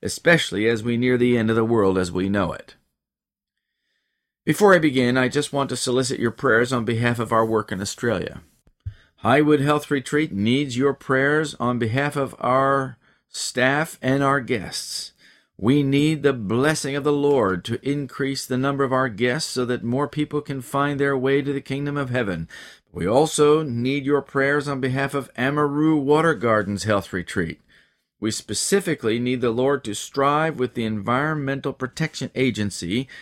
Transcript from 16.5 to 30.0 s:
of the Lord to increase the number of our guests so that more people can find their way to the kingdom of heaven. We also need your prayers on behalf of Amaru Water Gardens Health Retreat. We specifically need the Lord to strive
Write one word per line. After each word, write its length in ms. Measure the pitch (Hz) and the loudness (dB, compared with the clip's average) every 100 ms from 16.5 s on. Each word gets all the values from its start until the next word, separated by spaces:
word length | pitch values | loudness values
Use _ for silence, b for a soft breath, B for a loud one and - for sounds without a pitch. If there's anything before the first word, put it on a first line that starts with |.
| 117 143 156 139 | 2 2 0 -2
of 100 | 143 | -2
the 80 | 143 | 0
Lord 520 | 147 147 139 98 92 | 2 2 4 2 0
to 160 | - 113 135 | -4 -6 -4
increase 540 | 143 135 - 135 135 | -4 -6 -6 -6 -4
the 140 | - 127 | -4 -2
number 260 | 135 139 | -2 0
of 80 | 135 | 0
our 160 | 131 131 | 0 -2
guests 420 | 101 123 135 - | 0 0 0 -4
so 140 | 131 | -4
that 180 | 120 123 | -2 -2
more 260 | 110 127 143 | -2 -2 -2
people 340 | 151 147 147 | -4 -4 -4
can 180 | 147 139 | -6 -10
find 400 | 123 139 143 143 | -6 -2 -2 0
their 160 | 139 139 | 0 0
way 240 | 131 139 | 2 0
to 100 | 139 | 0
the 80 | 139 | -6
kingdom 340 | - 139 143 143 | -6 -6 -4 -4
of 140 | 127 | -2
heaven. 360 | 123 104 85 80 B B B _ | -2 -2 -4 -6 B B B _
We 140 | 87 87 | -4 2
also 560 | 127 156 - 147 151 | 4 4 4 4 4
need 420 | 156 117 127 139 | 2 -2 -2 -2
your 160 | 135 143 | 0 0
prayers 480 | 139 139 139 147 143 | 0 -2 0 0 -2
on 100 | 135 | -4
behalf 360 | 127 131 139 | -2 -2 -2
of 160 | 143 123 - | -4 -6 -4
Amaru 580 | 127 147 147 143 156 156 | -2 0 0 2 2 2
Water 380 | 135 151 165 | 4 4 4
Gardens 500 | 123 117 107 101 101 | 2 2 2 0 -2
Health 300 | 101 101 - | 0 0 0
Retreat. 480 | 92 87 101 82 76 _ b b b b - | -8 -4 -4 -4 -6 _ b b b b -6
We 100 | 107 | -4
specifically 880 | - - 104 - 196 190 151 113 117 | -4 -6 -6 0 0 0 -2 -2 0
need 220 | 123 127 | 0 0
the 100 | 120 | 0
Lord 340 | 113 131 143 | 0 0 0
to 100 | 113 | -4
strive 640 | 101 | -10